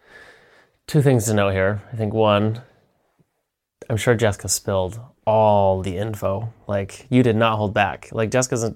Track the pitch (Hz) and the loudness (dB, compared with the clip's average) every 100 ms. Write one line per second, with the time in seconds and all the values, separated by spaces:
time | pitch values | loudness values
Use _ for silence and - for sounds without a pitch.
0 | _ - - - _ _ _ _ - 156 | _ -20 -20 -20 _ _ _ _ -2 2
1 | 139 123 110 104 98 95 95 104 - 110 | 4 2 2 0 0 2 0 -2 -6 -6
2 | 107 110 107 101 110 113 - _ _ _ | -4 0 2 4 2 -4 -12 _ _ _
3 | _ _ _ _ _ _ _ - - 113 | _ _ _ _ _ _ _ -16 -6 -2
4 | 127 113 110 98 98 - - 95 92 113 | 0 2 0 -2 -4 -6 -2 -2 -4 -8
5 | 120 _ - 110 107 101 98 95 92 90 | -18 _ 0 4 4 4 4 0 -2 -6
6 | 110 107 95 98 113 - - 101 98 - | -6 -6 -6 -4 -8 -12 -6 -6 -6 -12
7 | - 127 120 110 113 110 107 107 98 65 | 0 2 4 4 2 0 -2 0 -2 -4
8 | - 110 110 127 127 123 113 | -10 -6 -2 -2 -2 -2 -4